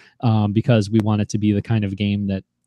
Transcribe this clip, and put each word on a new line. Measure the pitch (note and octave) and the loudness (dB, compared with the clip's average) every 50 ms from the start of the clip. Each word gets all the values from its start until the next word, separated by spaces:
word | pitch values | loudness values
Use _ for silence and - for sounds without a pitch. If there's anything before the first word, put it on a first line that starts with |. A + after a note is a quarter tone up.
| - _ _ - | -10 _ _ -2
um, | - A#2+ A2 G#2+ G#2 G2+ G2+ | 0 2 2 2 2 0 0
because | A2+ - C3+ A#2+ A2 G2 G2 | 0 2 2 2 2 2 2
we | A2 A2 | 2 2
want | G2+ G#2+ G#2+ G#2 | 2 2 0 0
it | G2+ - | -2 -4
to | - | -4
be | G#2+ G#2 G#2+ | -2 0 0
the | G2+ G2+ | 0 0
kind | - - A2+ G#2+ G#2 | 0 -2 -2 -2 -2
of | G2 F#2+ | -4 -4
game | G2 G#2 G2+ G2+ G2+ G2+ G2 | -4 -2 -2 -2 -2 -4 -4
that, | G2 F#2+ - _ _ _ _ | -6 -6 -8 _ _ _ _